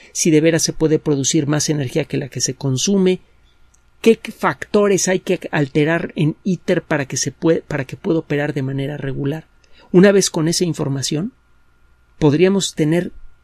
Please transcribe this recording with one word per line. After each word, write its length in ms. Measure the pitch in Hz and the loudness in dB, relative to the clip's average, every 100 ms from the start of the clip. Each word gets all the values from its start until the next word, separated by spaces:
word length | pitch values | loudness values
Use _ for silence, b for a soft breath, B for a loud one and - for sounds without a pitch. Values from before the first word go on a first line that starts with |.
| B | B
si 180 | - 180 | -2 2
de 120 | 156 | 4
veras 200 | 160 165 | 4 2
se 120 | - | 0
puede 260 | 151 156 156 | 0 2 2
producir 480 | - 143 135 165 139 | 0 -2 0 0 0
más 220 | 151 - | -2 -2
energía 360 | 147 135 160 143 | -2 -2 -4 -4
que 120 | 135 | -6
la 120 | 139 | -6
que 120 | 131 | -6
se 120 | - | -6
consume, 680 | 131 139 131 202 202 185 180 - _ _ _ - _ _ _ | -4 -4 -2 0 2 2 0 -6 _ _ _ -20 _ _ _
qué 160 | - 226 | 2 2
factores 920 | - - 185 147 - 208 202 190 - | -2 -6 -4 -4 -2 0 2 2 0
hay 100 | 185 | -2
que 300 | - 180 - | -2 -4 -2
alterar 640 | - 139 160 147 165 - - | -4 -2 0 0 0 -4 -2
en 220 | 151 - - | -2 -2 -4
iter 360 | 175 - 175 | -4 0 -2
para 240 | - 151 135 | 0 -4 -4
que 120 | 131 | -6
se 160 | - | -6
pue-, 280 | - 170 165 | -2 0 0
para 220 | - 147 | -2 -6
que 140 | 131 - | -6 -10
pueda 220 | - 165 | -4 -4
operar 340 | 156 143 147 | -2 -4 -4
de 80 | 143 | -4
manera 340 | 135 135 139 147 | -6 -6 -6 -8
regular. 500 | 135 139 147 160 - _ b b b | -8 -6 -6 -6 -12 _ b b b
Una 220 | 180 202 | 6 6
vez 160 | 196 185 | 6 2
con 180 | - 156 | -2 -2
esa 160 | 170 | 0
información, 720 | 175 151 147 139 131 151 208 - _ _ _ _ _ _ _ _ | -2 -2 -4 -4 -4 -4 -6 -10 _ _ _ _ _ _ _ _
podríamos 580 | 151 143 185 196 185 - | 2 4 4 2 -2 -2
tener, 360 | 151 170 180 - - - | 0 0 -2 -10 -20 -20